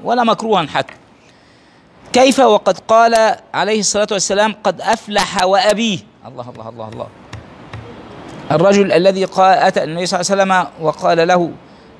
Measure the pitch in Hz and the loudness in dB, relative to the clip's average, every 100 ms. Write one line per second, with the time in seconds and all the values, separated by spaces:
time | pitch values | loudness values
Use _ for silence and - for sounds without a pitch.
0 | - 240 233 214 220 202 156 151 - - | -2 0 2 0 0 -2 0 -4 -6 -10
1 | _ _ _ _ _ _ _ _ _ _ | _ _ _ _ _ _ _ _ _ _
2 | - 247 262 269 247 208 - 185 - 220 | -2 4 4 4 4 4 2 -2 0 4
3 | 233 226 220 - - 139 185 220 190 208 | 4 4 2 -2 -6 -6 -2 -2 -2 -2
4 | 208 202 - 196 214 202 208 170 - 226 | -2 -4 -2 0 -2 -2 -4 -4 -4 -4
5 | - 208 175 180 185 196 196 208 226 175 | -2 -4 -2 -2 0 2 2 0 -2 -4
6 | - _ 110 131 120 117 110 117 110 117 | -8 _ -18 -16 -16 -16 -16 -14 -14 -12
7 | 107 - - - - - - - - - | -14 -16 -20 -18 -18 -20 -18 -18 -16 -20
8 | - - - - - 151 185 202 190 165 | -20 -20 -18 -18 -4 2 4 4 4 4
9 | 185 196 190 - 190 180 185 190 160 165 | 2 2 -2 2 4 4 2 0 -4 -6
10 | 180 185 180 196 190 185 170 - 156 147 | -4 -4 -2 0 2 0 -2 -4 -4 -2
11 | 180 170 170 180 170 - - - - - | 0 2 2 2 0 -6 -20 -20 -20 -18